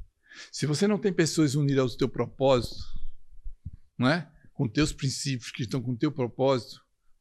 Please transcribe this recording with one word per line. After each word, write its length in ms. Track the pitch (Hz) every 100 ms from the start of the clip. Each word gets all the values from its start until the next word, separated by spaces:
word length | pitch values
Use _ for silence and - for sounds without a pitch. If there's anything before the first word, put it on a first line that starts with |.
| - _ _ - -
Se 160 | - 143
você 200 | 147 202
não 120 | 208
tem 120 | 208
pessoas 440 | 180 156 165 151 139
unidas 360 | 143 139 127
ao 60 | -
teu 100 | 131
propósito, 760 | - 117 - 135 127 113 - - - - - - - - - - - - -
não 100 | 123
é? 220 | 170 147 - -
Com 140 | - 131
teus 260 | 143 147
princípios, 580 | - 135 - 143 127 -
que 120 | -
estão 180 | 117 135
com 100 | 120
o 40 | 120
teu 140 | 151
propósito, 760 | 127 120 - 135 131 - - _ _ _ _